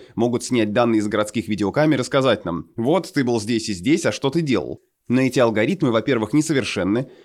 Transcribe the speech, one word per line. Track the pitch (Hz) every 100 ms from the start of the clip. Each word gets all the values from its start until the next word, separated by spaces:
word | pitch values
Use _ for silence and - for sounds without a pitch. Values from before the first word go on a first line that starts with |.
| - -
могут | 120 120
снять | - 123 110
данные | 107 120 110
из | 104
городских | 104 104 120 -
видеокамер | 208 - 147 156 135
и |
сказать | 120 143 131 104
нам: | 87 87 - -
«Вот | 117 180 -
ты | 143
был | 123 117
здесь | 104 113 110
и |
здесь, | 95 95 175 120
а |
что | - 139
ты | 160
делал?» | 151 104 62 - _ _ -
Но | 127
эти | 131 135
алгоритмы, | 117 107 120 196 135
во-первых, | 113 113 120 107
несовершенны, | 147 151 139 101 - 92 117 139 -